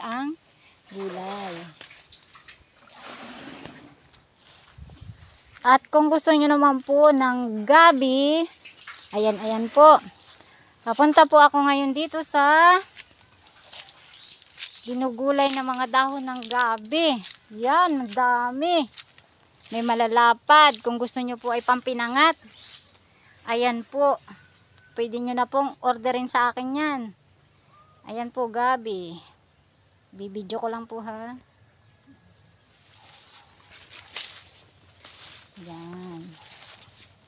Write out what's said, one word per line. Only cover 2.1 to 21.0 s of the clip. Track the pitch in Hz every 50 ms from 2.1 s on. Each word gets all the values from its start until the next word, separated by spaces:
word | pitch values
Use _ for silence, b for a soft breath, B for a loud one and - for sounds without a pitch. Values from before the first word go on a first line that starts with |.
| - - - - - - - - - - - _ _ _ - - - - - - - - - - - - - - - - - - - - - - - _ - - - - _ _ _ _ - - - - - - - - - - - - - - - - - - - - - - - - -
At | 247 262 262 - -
kung | - 302 302 302 311
gusto | 311 - 320
nyo | 311 294 294
naman | 294 294 285 285 285 269 262 254
po | - 285 285 294 302
ng | 285 269 262 254 247 247 247 233 214 214 208
gabi, | 208 285 320 330 339 302 254 269 262 262 269 277 294 311 330 330 - - - - - - - - - - - - - - 208
ayan, | 214 214 208 196
ayan | 214 220 220 220 233 226
po. | - 277 302 311 294 - - 180 - - - - - B B B B B B B B B -
Papunta | 226 226 - 285 302 294 339 311
po | 285 311 302
ako | 294 285 - 285 277
ngayon | 285 277 277 277 269 262 285
dito | 320 311 - 320
sa | 302 - - 294 285 285 302 320 339 349 359 370 381 - - - - - - - - - - - - - - - - - - - - - - - - - - - - - - - - - - - - - - - -
ginugulay | 233 247 254 262 262 233 226 262 277 285 277 277 277 269 269
na | 262
mga | 262 254 254 254 240
dahon | 233 262 269 269 277 277
ng | 262 262 254 254 247
gabi. | - 247 247 247 226 226 220 214 220 277 320 339 311 262 220 180 - - - - - 214 214
Yan, | 233 254 294 339 359 349 302 269 254
ang | 208 202
dami. | 247 247 247 247 240 247 247 254 269 311 349 349 330 262 - - - - - - - - - - - - - _ - - - 220
May | 233
malalapad. | 233 240 233 233 233 220 226 240 240 233 233 233 - - 294 302 302 294 233 - -
Kung | 240 240 233